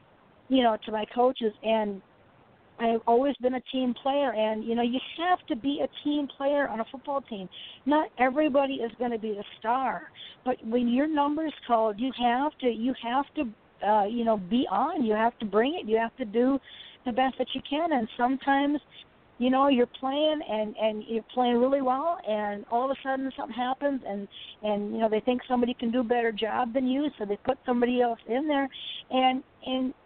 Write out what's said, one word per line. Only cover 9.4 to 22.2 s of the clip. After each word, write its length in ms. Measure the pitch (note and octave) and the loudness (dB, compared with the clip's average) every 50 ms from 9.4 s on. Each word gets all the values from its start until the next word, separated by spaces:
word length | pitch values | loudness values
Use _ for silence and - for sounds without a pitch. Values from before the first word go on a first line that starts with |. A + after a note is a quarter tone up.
| G3+ - - - | -8 -12 -14 -6
star, 540 | - A3 A#3+ C4+ C4+ A#3+ F#3+ F3 D#4 - - - - - - - - | -2 0 0 0 0 -2 -4 -4 -8 -14 -18 -20 -20 -20 -18 -6 -4
but 200 | B3 B3+ - - | -2 -2 -2 -2
when 220 | A3 A3+ B3 B3 | 0 0 2 2
your 220 | A#3+ A#3 B3+ D4 D#4 | 4 4 2 2 2
number's 440 | D#4+ C#4+ C#4+ C#4+ D4 D4+ D#4+ D4+ - - - | 2 2 2 2 0 0 -2 -4 -6 -6 -2
called, 320 | - A#3+ A3+ A3 A3 G#3 G3+ | 2 2 4 4 2 0 -2
you 140 | B3 C4+ A3 | -4 -4 -2
have 400 | - B3 A#3+ A#3 B3 C#4 D4+ - - | 0 0 2 2 2 0 -2 -2 -2
to, 120 | - B3 | -2 -2
you 240 | A3+ A3 A3+ C4 B3 - | 0 0 -2 -2 -2 -4
have 240 | - A#3 A#3+ C4+ C#4 - - | -4 -2 -2 -2 -2 -2 -4
to, 180 | D#4 D4 A3+ G#3 - _ _ _ - - | -6 -6 -6 -6 -14 _ _ _ -4 0
uh, 200 | G3+ G#3+ G#3+ G3 | 2 4 4 2
you 200 | G3+ A#3 A#3+ A#3 | 2 0 0 2
know, 120 | A3+ A3 | 2 2
be 280 | G#3 F#3 F3 G#3+ B3 C#4+ - | 0 0 0 0 0 2 2
on. 340 | F#3+ G3 B3 D4+ F4+ F4 B3 | 0 0 0 0 0 0 0
You 100 | G#3+ G#3+ | 2 2
have 220 | G#3+ A3 A#3 A#3 - | 2 2 2 0 -2
to 40 | A#3 | -4
bring 300 | G3+ F#3 G#3+ A#3 C#4 D#4+ | 0 2 2 2 2 0
it. 120 | F4+ - | -4 -4
You 120 | G#3+ G#3+ A3+ | 0 0 0
have 160 | A3+ A3+ - - | 0 -2 -4 -8
to 60 | B3+ | -8
do 360 | G#3 G3 A#3 B3 C4 C4+ C4+ - - - - - - - - - | -2 0 2 4 4 2 0 -2 -8 -20 -20 -20 -20 -18 -10 -8
the 60 | B3+ | -4
best 260 | A3 B3 C4 C4 - - | 0 0 0 0 0 -2
that 140 | B3+ - | -4 -4
you 80 | - C4 - - | -6 -10 -6 -4
can, 240 | C#4 D4 E4+ E4+ D#4 | -2 -2 0 2 0
and 140 | B3+ A3 - - | 0 0 -2 -2
sometimes, 640 | - A#3+ B3 C4+ B3+ - C#4 C#4 C#4 C#4+ C#4+ D4 D4 - _ - - - _ _ _ _ _ _ - | 0 0 0 0 0 0 2 2 2 2 0 0 -2 -4 _ -20 -20 -20 _ _ _ _ _ _ -2
you 120 | A#3+ B3+ | 0 2
know, 160 | C4 C4 C#4 | 4 4 4
you're 200 | C#4+ C#4 A#3+ A#3+ | 4 4 4 2
playing 540 | A#3+ - - - C4 C4+ D4 D#4 D#4 - - - - | 2 -2 -6 -6 -4 -2 0 0 0 0 0 -4 -4
and, 280 | G#3 G#3+ G#3+ G#3+ - | -4 -4 -4 -4 -4
and 260 | - G#3+ A3 G#3+ G#3+ G#3+ - | -2 -2 -2 -2 -4 -6 -6
you're 160 | A3+ A3+ A3 - - | -6 -6 -6 -4 -2
playing 220 | B3+ B3 A#3+ A#3+ | 0 2 2 4
really 260 | A#3 B3 C4 C#4 C#4+ | 4 4 4 2 2
well, 380 | C4+ B3+ B3+ C4+ D4+ E4+ F4 F#4 | 2 0 0 0 0 -2 -2 -2